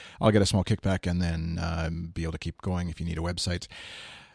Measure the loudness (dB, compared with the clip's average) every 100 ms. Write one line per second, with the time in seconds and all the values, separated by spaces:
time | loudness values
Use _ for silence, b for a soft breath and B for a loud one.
0 | B B 6 6 6 4 2 2 2 0
1 | 2 2 2 0 -2 -2 -2 -2 -2 -4
2 | -6 -4 -4 -4 -8 -6 -2 -2 -2 -4
3 | -4 -2 -2 -2 -2 -2 -6 B B B
4 | B B B